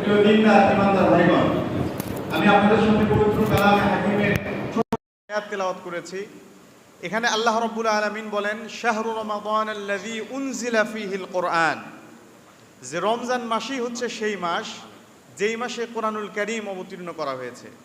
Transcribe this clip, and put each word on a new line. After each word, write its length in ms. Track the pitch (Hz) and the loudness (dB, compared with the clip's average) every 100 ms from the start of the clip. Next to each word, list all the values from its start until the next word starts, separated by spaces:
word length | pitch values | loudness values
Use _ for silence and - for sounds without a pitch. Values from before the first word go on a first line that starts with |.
প্রিয় 200 | 202 208 | 4 6
দিনদার 500 | 208 220 214 - 196 | 6 6 8 8 6
ইমানদার 380 | 196 196 190 - | 4 4 4 4
ভাইগণ, 520 | - - - - - - - - - - - - - | 6 6 4 2 0 -2 -2 -4 -6 -8 -6 -4 2
আমি 120 | 208 | 4
আপনাদের 300 | 202 208 220 | 6 6 4
সামনে 280 | 220 214 208 | 4 4 4
পবিত্র 460 | 208 208 208 214 202 | 4 4 2 2 4
কালামে 260 | 202 202 | 4 4
হাকিমের 540 | 202 208 202 202 202 165 - - - | 2 0 0 0 0 0 -4 -8 -6
ছোট 220 | 226 - - _ _ _ | -4 -2 -4 _ _ _
আয়াত 140 | 208 208 | -6 -6
তেলাওয়াত 260 | 202 185 185 | -4 -4 -4
করেছি। 420 | 180 175 165 185 214 - - - - - - - | -8 -10 -10 -12 -12 -16 -20 -20 -20 -20 -20 -14
এখানে 260 | 170 208 233 | -6 -2 0
আল্লাহ 320 | 214 233 220 | 0 2 2
রাব্বুল 280 | 233 220 226 | -2 -2 0
আলামিন 420 | 214 214 208 220 | 0 0 -4 -4
বলেন, 400 | 202 202 220 226 | -4 -2 -6 -10
"শাহরু 420 | - 240 214 226 | -4 -2 0 -2
রমাদান 580 | 220 214 208 208 214 220 | -6 -4 -6 -2 -2 -2
আল্লাযী 520 | 214 202 202 202 226 214 | -4 -4 -6 -4 -8 -8
উনজিলা 540 | 262 269 214 240 226 | -8 -6 -6 -2 0
ফীহিল 420 | 214 220 202 190 180 | 0 -2 -6 -6 -4
কুরআন", 500 | 185 170 170 160 120 107 - - - - - - - - - | -4 0 2 2 0 -8 -18 -20 -20 -20 -20 -20 -20 -20 -20
যে 180 | 127 160 | -8 -4
রমজান 420 | 190 233 240 247 | 0 -2 -2 -4
মাসই 380 | 233 226 220 269 | -2 -4 -4 -6
হচ্ছে 300 | 240 233 240 | -6 -6 -8
সেই 260 | - 214 202 | -4 -4 -4
মাস 300 | 175 180 220 - - - - - - - | -4 -4 -6 -14 -18 -20 -20 -20 -20 -4
যেই 180 | 208 226 | -4 -2
মাসে 320 | 240 240 226 | -6 -6 -6
কোরআনুল 360 | 226 220 214 202 196 | -4 -4 -4 -6 -4
কারীম 340 | 208 226 208 | -4 -4 -6
অবতীর্ণ 440 | 185 185 180 180 160 | -10 -10 -12 -12 -6
করা 140 | 147 | -6
হয়েছে। 400 | 131 123 120 113 101 | -6 -8 -12 -20 -20